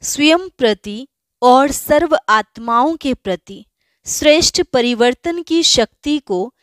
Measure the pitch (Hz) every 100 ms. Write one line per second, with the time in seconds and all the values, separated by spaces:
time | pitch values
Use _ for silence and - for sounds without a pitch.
0 | - - 294 339 370 - 247 208 208 208
1 | 269 _ _ - 247 254 285 285 - 302
2 | 330 320 - 214 214 - 233 233 285 330
3 | 277 247 196 180 - 196 - _ _ _
4 | - - 294 311 - - 349 254 240 226
5 | 240 247 339 339 330 330 330 - 220 _
6 | 285 294 - 180 226 _